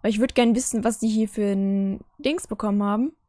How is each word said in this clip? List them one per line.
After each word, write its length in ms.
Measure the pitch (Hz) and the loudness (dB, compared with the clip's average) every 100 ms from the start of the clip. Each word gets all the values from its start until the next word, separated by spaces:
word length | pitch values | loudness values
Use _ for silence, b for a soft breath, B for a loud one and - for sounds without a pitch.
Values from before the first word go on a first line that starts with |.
Weil 100 | 220 | 0
ich 80 | 208 | 0
würd 160 | 247 - | 2 4
gern 200 | 233 233 | 4 2
wissen, 280 | 254 226 | 0 0
was 160 | 226 220 | -2 0
die 80 | 220 | 0
hier 200 | 214 220 | 0 0
für 260 | - 202 | -2 -2
ein 480 | 196 196 196 196 190 - _ | 0 0 0 -2 -4 -10 _
Dings 300 | 277 339 - | -4 -4 -6
bekommen 360 | 208 214 202 | -6 -2 0
haben. 300 | 202 208 269 - | 0 0 -2 -6